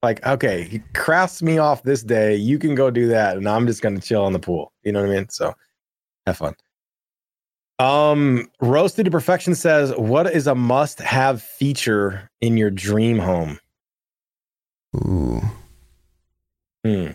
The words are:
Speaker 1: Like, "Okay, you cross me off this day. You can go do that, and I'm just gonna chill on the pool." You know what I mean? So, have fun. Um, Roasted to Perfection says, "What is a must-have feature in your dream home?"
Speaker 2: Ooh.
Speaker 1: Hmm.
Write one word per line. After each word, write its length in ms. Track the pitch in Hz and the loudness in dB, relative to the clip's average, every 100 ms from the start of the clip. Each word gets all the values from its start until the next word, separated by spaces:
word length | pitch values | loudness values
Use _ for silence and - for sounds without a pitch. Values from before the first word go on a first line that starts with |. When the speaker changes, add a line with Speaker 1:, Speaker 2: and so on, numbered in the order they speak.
Speaker 1:
Like, 200 | 123 110 | 0 -2
"Okay, 440 | - 135 131 92 85 | -2 0 0 -2 -6
you 140 | 98 - | -10 -8
cross 480 | - - 165 185 - | -6 0 2 0 -2
me 160 | 165 160 | -2 2
off 240 | 151 139 | 2 0
this 220 | 127 135 | 0 -2
day. 320 | 113 113 107 104 | 0 0 2 2
You 240 | 107 147 | 0 0
can 160 | 156 139 | 0 0
go 160 | 135 | 0
do 160 | 120 120 | 2 2
that, 280 | 113 104 92 | 2 0 0
and 140 | 101 | -2
I'm 160 | 110 120 | 0 0
just 160 | 113 | 0
gonna 180 | 110 98 | -2 -4
chill 240 | - 110 98 | -2 0 0
on 80 | |
the 60 | 92 | -2
pool." 340 | - 85 73 _ | -4 -6 -6 _
You 80 | - | -4
know 100 | 104 | -2
what 80 | 101 | 0
I 40 | 98 | -2
mean? 140 | 98 | -4
So, 260 | - - - _ _ _ _ _ _ - | -6 -6 -8 _ _ _ _ _ _ -6
have 100 | - | -4
fun. 160 | 73 - _ _ _ _ _ _ _ _ _ _ _ _ | -6 -10 _ _ _ _ _ _ _ _ _ _ _ _
Um, 680 | 131 143 151 147 143 123 - _ | 2 4 4 4 2 2 -2 _
Roasted 440 | 123 139 185 - 185 | 0 2 2 2 0
to 60 | |
Perfection 440 | 165 - 180 180 175 | 0 0 0 0 0
says, 360 | 170 156 139 123 | 2 2 2 -2
"What 300 | 107 135 180 | 0 2 2
is 140 | 170 143 | 0 0
a 60 | 127 | 0
must-have 880 | 120 127 147 - - 123 135 127 | 2 2 0 -4 -2 0 2 0
feature 880 | - - 139 139 - 107 98 98 - _ | -8 -4 -2 -2 0 0 0 -4 -14 _
in 160 | 117 113 | 0 2
your 140 | 107 | 2
dream 480 | 92 95 104 113 117 | -2 -2 0 2 0
home?" 380 | 90 90 80 73 _ _ _ _ _ _ _ _ _ _ _ _ _ - | 0 -2 -2 -8 _ _ _ _ _ _ _ _ _ _ _ _ _ -6
Speaker 2:
Ooh. 460 | - 92 67 58 107 - - - _ _ _ _ _ _ _ _ _ _ 110 | -2 -2 -2 -2 -4 -8 -20 -20 _ _ _ _ _ _ _ _ _ _ -2
Speaker 1:
Hmm. 220 | 101 85 | -2 -2